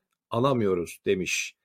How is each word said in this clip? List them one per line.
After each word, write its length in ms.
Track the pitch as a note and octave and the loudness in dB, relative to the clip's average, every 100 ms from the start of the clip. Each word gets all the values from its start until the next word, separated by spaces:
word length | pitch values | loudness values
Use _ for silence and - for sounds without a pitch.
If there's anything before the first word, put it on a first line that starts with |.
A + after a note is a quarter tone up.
| _ _ - | _ _ -6
alamıyoruz." 680 | A2+ C3+ B2+ G#2 F2+ D#2+ - G#2 | 0 2 2 2 0 -2 -6 -2
demiş 500 | F#2+ D#2+ - - _ | 0 0 -4 -6 _